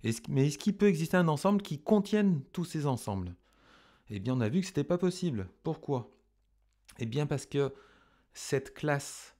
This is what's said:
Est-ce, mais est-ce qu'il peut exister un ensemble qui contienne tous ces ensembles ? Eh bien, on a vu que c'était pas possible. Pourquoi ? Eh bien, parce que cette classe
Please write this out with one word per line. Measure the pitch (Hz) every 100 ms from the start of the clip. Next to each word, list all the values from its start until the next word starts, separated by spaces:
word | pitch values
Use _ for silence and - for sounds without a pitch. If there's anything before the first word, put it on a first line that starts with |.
Est-ce, | 110 113 -
mais | 139 139
est-ce | 147
qu'il | - 196
peut | 208
exister | 165 160 185
un | 170
ensemble | 147 190 202
qui | 202 143
contienne | - 214 202 214 202 165 -
tous | - 165
ces | 160 147
ensembles ? | 127 - 98 90 87 _ _ _ - _ _ _
Eh | 104
bien, | 98 127
on |
a | 110
vu | 156
que | 180
c'était | -
pas | 143 175
possible. | 180 180 180 120 90 _
Pourquoi ? | - 156 - 135 110 _ _ _ _ _ _ _ _ -
Eh | 117
bien, | 123 147
parce | 143 -
que | 139 139 - - - _ _ _
cette | - - 135 -
classe | - 151 143 - - - _